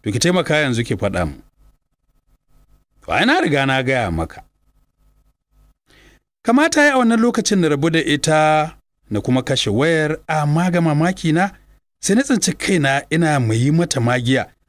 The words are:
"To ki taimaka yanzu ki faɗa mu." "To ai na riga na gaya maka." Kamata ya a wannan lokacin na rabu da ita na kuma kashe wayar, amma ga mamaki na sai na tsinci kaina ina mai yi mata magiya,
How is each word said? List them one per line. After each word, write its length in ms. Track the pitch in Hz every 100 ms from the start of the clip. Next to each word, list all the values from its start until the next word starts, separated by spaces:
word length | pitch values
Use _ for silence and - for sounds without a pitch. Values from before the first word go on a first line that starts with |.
"To 100 | 110
ki 80 | 104
taimaka 360 | 165 180 160 151
yanzu 260 | 143 117
ki 120 | 120 104
faɗa 260 | 101 90 82
mu." 120 | 67 _ _ _ _ _ _ _ _ _ _ _ _ _ _ _ _
"To 100 | -
ai 120 | 95 214
na 140 | 349
riga 240 | 254 143 135
na 160 | 135
gaya 280 | 127 131 104
maka." 320 | 80 82 - - _ _ _ _ _ _ _ _ _ _ _ _ _ _ _ - _ _ _ -
Kamata 360 | 247 320 302 294
ya 80 |
a 40 | 262
wannan 220 | 233 226
lokacin 400 | 240 233 - 196
na 80 | 160
rabu 200 | 147 165
da 100 | 165 160
ita 720 | 147 156 156 156 156 151 - _ _ _
na 120 | 104
kuma 200 | - 127
kashe 260 | 123 131 -
wayar, 500 | 104 156 160 151 156 -
amma 440 | 156 147 156 180
ga 100 | 175
mamaki 500 | 165 147 170 185 165
na 100 | 156 196 - _ _ _ _
sai 120 | - 214
na 80 |
tsinci 280 | 277 233 -
kaina 380 | - - 185 139 139 -
ina 300 | 160 160 147
mai 180 | 117 110
yi 140 | 131
mata 280 | 165 170 135
magiya, 420 | 117 127 120 131 - _